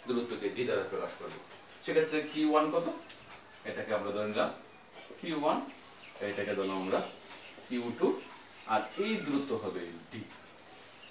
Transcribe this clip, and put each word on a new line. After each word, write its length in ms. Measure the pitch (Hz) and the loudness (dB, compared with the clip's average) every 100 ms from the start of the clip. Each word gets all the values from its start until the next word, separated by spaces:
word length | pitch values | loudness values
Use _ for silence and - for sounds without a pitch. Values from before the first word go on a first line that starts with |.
| 120 | 0
দূরত্বকে 400 | 120 120 101 101 101 | 2 2 -2 -2 0
ডি 80 | 123 | 2
দ্বারা 160 | 101 - | 2 2
প্রকাশ 200 | - - - | -2 -4 -6
করবো। 200 | - - - - - - | -8 -8 -12 -14 -14 -8
সেক্ষেত্রে 340 | - 156 156 151 147 | 4 6 6 2 2
কিউ 160 | 151 151 | 4 8
ওয়ান 120 | 151 151 | 8 8
কত, 140 | 170 - - - - - - - - 110 | 4 2 -2 -8 -14 -14 -14 -16 -10 -6
এটাকে 220 | 110 107 104 | -4 0 2
আমরা 140 | 101 104 | 2 0
ধরে 120 | 107 | 2
নিলাম 200 | 104 - - - - - - - - | 4 2 0 -12 -18 -18 -16 -14 -6
কিউ 160 | 180 151 | -2 2
ওয়ান, 140 | 156 - - - - - - - 101 | 4 4 0 -10 -14 -14 -14 -4 -2
এটাকে 240 | 101 101 98 | 0 0 2
ধরলাম 200 | 95 95 | 2 0
আমরা 160 | 95 - - - - - - - - | 2 2 2 -6 -12 -12 -12 -12 -4
কিউ 160 | 123 120 117 | -2 -2 4
টু, 80 | 196 - - - - - - | 4 4 -2 -12 -14 -12 2
আর 80 | 107 - - 214 | 2 2 0 2
এই 80 | 208 143 | 2 2
দূরত্ব 260 | 139 - 113 | 2 2 0
হবে 180 | 101 90 87 85 - | 0 -4 -6 -8 -10
ডি। 100 | 110 - - - - - - - - - | -10 -10 -12 -14 -14 -14 -14 -14 -14 -14